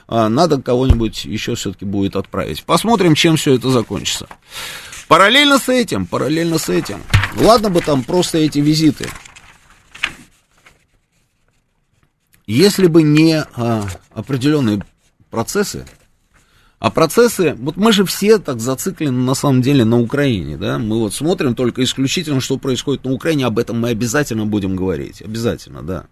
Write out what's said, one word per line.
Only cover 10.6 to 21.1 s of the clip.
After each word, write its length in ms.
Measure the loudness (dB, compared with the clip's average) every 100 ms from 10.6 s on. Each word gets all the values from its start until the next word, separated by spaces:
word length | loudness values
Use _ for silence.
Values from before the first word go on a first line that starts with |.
| _ _ _ _ _ _ _ _ _ _ _ _ _ _ _ _ _ _ -4
Если 400 | 2 4 4 4
бы 160 | 6
не, 420 | 6 6 4 2 -4 -6
а, 320 | -2 -2 -4 -10 _
определённые 720 | -14 -6 -2 0 2 2 0 -4 _ _ _ _
процессы, 540 | -6 -4 -4 -4 -6 -14 -20 _ _ _ _ _ _ _ _
а 120 | -2
процессы, 640 | 2 2 4 2 4 -2 -2
вот 180 | -8 0
мы 160 | 2
же 120 | 4
все 340 | 0 0 4 2
так 220 | 2 -6
зациклены 580 | -4 -4 -6 -4 -2 0
на 140 | 0
самом 280 | 0 2 2
деле 220 | 4 4
на 160 | 4 4
Украине, 560 | 2 0 0 -2 -4 -8
да, 220 | -6 -6
мы 220 | -4 -2
вот 120 | -2